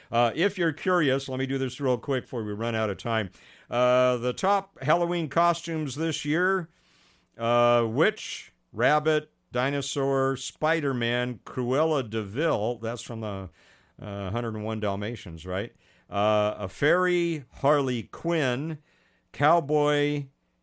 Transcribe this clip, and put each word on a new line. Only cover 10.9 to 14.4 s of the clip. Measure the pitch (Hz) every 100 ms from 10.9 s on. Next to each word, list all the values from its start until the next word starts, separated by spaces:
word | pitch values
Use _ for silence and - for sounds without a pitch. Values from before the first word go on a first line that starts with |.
| 127 117 120 123 117 -
Cruella | - 123 131 160 151 117
de | 110
Vil, | 101 107 160 120 107 120
that's | 113 117
from | - 113
the, | 110 98 92 - _ _ _ -
uh, | 101 101 95
Hundred | 110